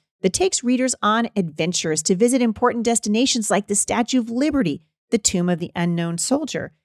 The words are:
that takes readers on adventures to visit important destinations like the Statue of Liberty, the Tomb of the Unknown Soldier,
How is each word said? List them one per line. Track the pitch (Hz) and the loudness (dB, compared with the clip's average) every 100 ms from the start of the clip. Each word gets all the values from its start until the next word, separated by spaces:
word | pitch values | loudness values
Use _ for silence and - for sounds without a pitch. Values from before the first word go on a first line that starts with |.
| _ _ | _ _
that | 190 | -2
takes | - 370 - | 0 0 0
readers | 240 247 254 - | 0 0 0 0
on | 208 220 226 | 0 0 0
adventures | 208 170 147 165 175 165 156 | -2 -4 -2 -2 -2 -2 -2
to | 160 | 0
visit | 180 240 262 | 2 4 4
important | 240 208 247 233 | 2 2 0 0
destinations | 226 233 208 214 262 247 208 | 0 0 0 0 2 0 0
like | 196 208 | 0 0
the | |
Statue | 202 - 196 226 254 | -2 -2 -2 0 0
of | 226 | 0
Liberty, | 233 302 285 175 143 _ _ - | -2 0 2 0 -2 _ _ -2
the | 226 | 0
Tomb | - 185 175 | 0 0 0
of | 170 | 0
the | 175 | -4
Unknown | - 175 170 170 170 | -2 -2 0 -2 -4
Soldier, | - 277 311 - - _ | -2 -2 -2 -6 -8 _